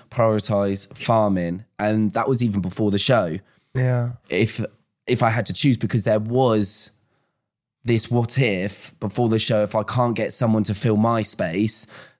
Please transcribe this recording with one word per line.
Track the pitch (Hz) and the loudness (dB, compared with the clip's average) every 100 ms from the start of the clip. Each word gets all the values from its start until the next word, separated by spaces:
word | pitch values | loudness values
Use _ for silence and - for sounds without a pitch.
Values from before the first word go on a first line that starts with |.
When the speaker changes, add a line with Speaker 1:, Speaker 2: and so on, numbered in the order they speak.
| - | -10
Speaker 1:
prioritise | - 113 107 - 101 101 98 - - | 0 2 2 0 0 0 -2 -8 -8
farming. | - 113 104 92 85 90 - - | 0 2 4 2 -2 -6 -10 -4
And | 107 107 107 | 0 2 0
that | 110 - | 0 0
was | 127 | 0
even | 120 101 | 0 -2
before | 90 - 104 | -4 -2 0
the | 98 | 0
show. | - 120 87 90 - _ _ 127 | 2 2 0 -6 -12 _ _ -2
Speaker 2:
Yeah. | 127 123 120 123 - | 0 0 -2 -6 -4
Speaker 1:
If, | 90 - - - _ _ _ - | 0 0 -2 -8 _ _ _ -4
if | 117 | 0
I | 117 | 2
had | 117 104 | 0 -4
to | |
choose, | - 143 117 | 0 0 2
because | 110 113 | 0 -2
there | 110 107 | 0 0
was | 110 127 127 107 98 - - _ _ _ _ _ _ _ _ _ | 0 2 2 2 0 -4 -12 _ _ _ _ _ _ _ _ _
this | 117 113 - | 0 0 2
what | 120 117 135 | 0 0 0
if | 120 95 101 - - - | 0 0 -2 -6 -18 -8
before | 107 123 113 | -6 0 2
the | 110 | 2
show, | - 107 | 2 0
if | 104 110 | 0 -2
I | |
can't | 104 127 120 110 | -2 0 0 0
get | 107 | -4
someone | - 113 110 | -2 2 2
to | 104 | 2
fill | 101 120 107 | 0 2 2
my | 113 113 | 2 2
space, | 104 - 87 90 110 - - - - | -2 -4 -4 -2 -2 -4 -12 -18 -20